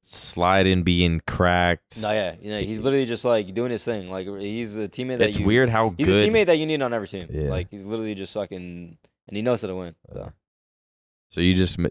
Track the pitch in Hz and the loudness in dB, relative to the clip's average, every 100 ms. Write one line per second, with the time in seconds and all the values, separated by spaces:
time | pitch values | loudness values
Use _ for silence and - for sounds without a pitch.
0 | - - - - 87 95 95 92 87 87 | -12 -10 -8 0 2 4 4 4 4 4
1 | 90 82 - - 90 87 87 85 _ - | 4 2 -2 2 4 4 4 0 _ -6
2 | 107 107 95 82 98 104 98 110 120 139 | -2 0 -2 -6 -8 -6 -4 -2 0 0
3 | 127 117 123 113 95 95 123 113 - 110 | 0 -2 0 0 0 -4 -4 -4 -4 -6
4 | 90 95 92 98 101 110 113 107 104 - | -6 -8 -8 -8 -8 -6 -8 -6 -8 -6
5 | 127 127 107 104 98 117 127 113 113 87 | -6 0 0 0 2 4 4 4 2 2
6 | 156 202 208 226 190 165 156 156 131 117 | 2 4 6 4 4 4 2 -2 0 -2
7 | 98 95 85 73 73 92 92 101 98 113 | -6 -10 -8 -4 -2 -2 -4 -10 -8 -6
8 | 110 101 95 107 98 92 90 87 85 80 | -4 -6 -8 -6 -6 -8 -12 -12 -14 -18
9 | _ _ - 101 117 120 101 92 90 80 | _ _ -10 -4 0 0 -2 -8 -10 -14
10 | - - 87 - _ _ _ _ _ _ | -16 -14 -14 -16 _ _ _ _ _ _
11 | _ _ _ - 87 92 90 - 87 | _ _ _ 0 4 4 2 0 -4